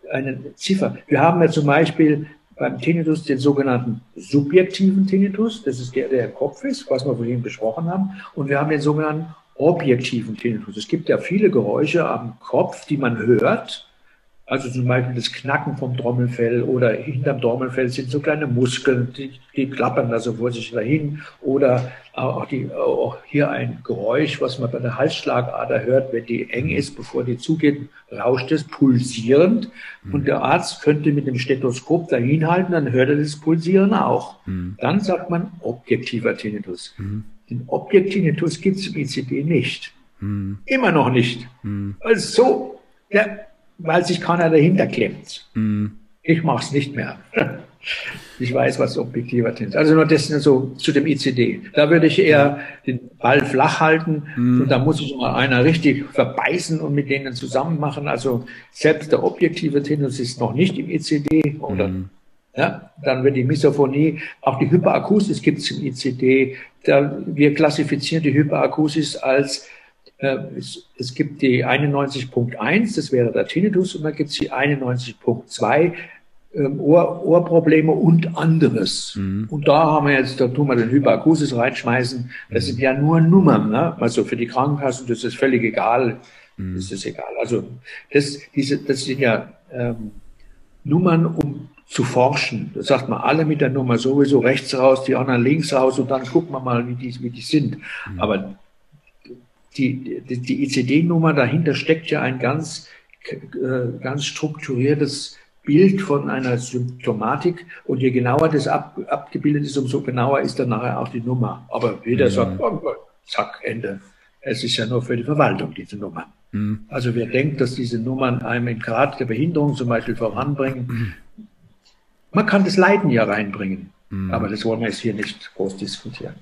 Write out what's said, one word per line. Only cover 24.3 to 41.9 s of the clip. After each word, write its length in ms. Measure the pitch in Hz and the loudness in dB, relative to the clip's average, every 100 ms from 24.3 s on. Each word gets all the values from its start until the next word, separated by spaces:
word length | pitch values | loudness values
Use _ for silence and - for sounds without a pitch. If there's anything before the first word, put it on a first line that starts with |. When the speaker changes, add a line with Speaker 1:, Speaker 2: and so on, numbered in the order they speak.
| - | -2
Speaker 1:
was 160 | 131 123 | -4 -4
man 120 | 123 | -4
bei 100 | 127 | -4
der 180 | 123 120 | -6 -2
Halsschlagader 840 | 147 - 143 123 127 - 120 127 | -2 -2 -2 -2 -2 -6 -2 -2
hört, 280 | 123 131 - | 2 2 2
wenn 140 | 117 120 | -6 -4
die 240 | 117 - | -6 -4
eng 180 | 117 143 | -4 -2
ist, 280 | 135 143 - | -2 -4 -10
bevor 280 | 127 131 | -8 -6
die 140 | 123 120 | -4 -6
zugeht, 500 | - 160 151 147 - - _ | -2 2 2 0 -8 -18 _
rauscht 420 | 98 113 127 127 | -4 0 0 0
es 120 | 156 | -4
pulsierend. 1040 | - - 139 123 - - 113 139 185 233 - - - - | -4 2 4 4 2 -4 4 6 6 4 -2 -14 -20 -18
Speaker 2:
Mhm. 120 | - | -6
Speaker 1:
Und 140 | 143 143 | -2 0
der 140 | 143 | 0
Arzt 400 | 131 170 175 - | 2 2 0 -2
könnte 300 | 139 151 156 | 2 2 2
mit 140 | 147 131 | 0 -2
dem 120 | 123 | -4
Stethoskop 680 | 123 131 123 120 - 170 165 | -2 0 0 -4 0 -2 0
dahin 420 | 127 120 156 156 | 0 2 2 2
halten, 220 | 175 185 | 2 2
dann 180 | 170 131 | 0 0
hört 160 | 123 131 | 2 2
er 80 | 147 | 2
das 200 | 147 - | 0 -4
Pulsieren 580 | - 165 160 190 196 | 0 0 4 4 4
auch. 500 | - 127 - - - - | 2 2 0 -2 -16 -8
Speaker 2:
Mhm. 300 | 92 90 104 | -6 -6 -4
Speaker 1:
Dann 200 | 120 196 | 0 0
sagt 300 | 190 175 - | 0 -4 -2
man 220 | 170 - - | -4 -4 -8
objektiver 760 | - 120 - 113 - 117 107 - | -8 -8 -2 -2 -2 -2 -2 -2
Tinnitus. 580 | 110 104 101 87 - - | -6 -8 -10 -12 -14 -12
Speaker 2:
Mhm. 260 | 98 104 107 - _ | -8 -8 -10 -18 _
Speaker 1:
Den 140 | 123 - | -10 -6
objektiven 560 | - - 196 190 202 | -6 2 2 4 0
Tinnitus 360 | 165 - 170 - | 0 0 -2 0
gibt's 260 | 190 190 170 | -2 -2 -6
im 100 | 151 | -6
I 80 | 143 | -6
C 160 | - | -6
D 220 | 127 135 | -6 -4
nicht. 500 | 147 156 120 - - _ _ _ | 0 0 0 -6 -14 _ _ _
Speaker 2:
Mhm. 380 | 101 101 98 101 - | -8 -6 -6 -10 -4
Speaker 1:
Immer 260 | 262 240 | 0 2
noch 180 | 160 123 | 2 2
nicht. 380 | 127 120 - - _ | 2 0 -2 -12 _
Speaker 2:
Mhm. 320 | 104 101 101 | -10 -6 -8